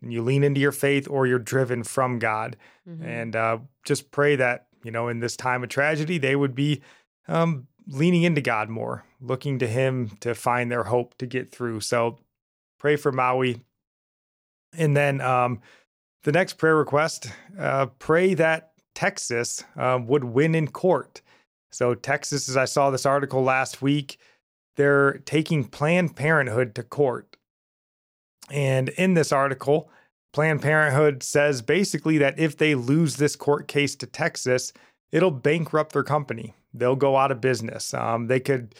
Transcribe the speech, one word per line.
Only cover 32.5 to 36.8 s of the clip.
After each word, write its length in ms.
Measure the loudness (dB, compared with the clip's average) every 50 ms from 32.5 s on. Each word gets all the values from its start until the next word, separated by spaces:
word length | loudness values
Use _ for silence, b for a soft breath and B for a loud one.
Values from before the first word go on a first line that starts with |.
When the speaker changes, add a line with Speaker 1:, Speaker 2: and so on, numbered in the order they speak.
| 0
Speaker 1:
they 180 | 0 2 2 2
lose 420 | 0 2 2 2 2 2 2 0
this 200 | 0 0 -2 -2
court 320 | -2 0 0 0 0 -2 -4
case 260 | -2 -2 -2 -2 -4
to 100 | -8 -12
Texas, 680 | -14 -6 -4 -4 -4 -4 -4 -2 0 0 0 -2 -6 b b b b b b b _
it'll 180 | 0 2 2 2
bankrupt 600 | 0 0 0 0 0 0 0 0 0 -2 -2 0
their 100 | -2 -4 -2
company. 500 | 0 -2 -2 -2 -4 -8 -10 -10 -14 -16 _ _ _
They'll 240 | -6 -2